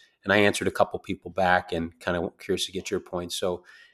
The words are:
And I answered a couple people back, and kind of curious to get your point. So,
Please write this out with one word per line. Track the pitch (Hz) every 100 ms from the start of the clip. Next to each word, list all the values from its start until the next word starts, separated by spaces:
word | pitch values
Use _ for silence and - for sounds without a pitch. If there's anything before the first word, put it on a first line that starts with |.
| _ _
And | 98
I | 101
answered | 101 98 92
a |
couple | - 104 -
people | - 92 90
back, | 87 92 90 -
and | 85 82 -
kind | - 87
of | 90 -
curious | - 90 -
to |
get | 92 -
your | 92
point. | - 90 87
So, | - 98 87 - - _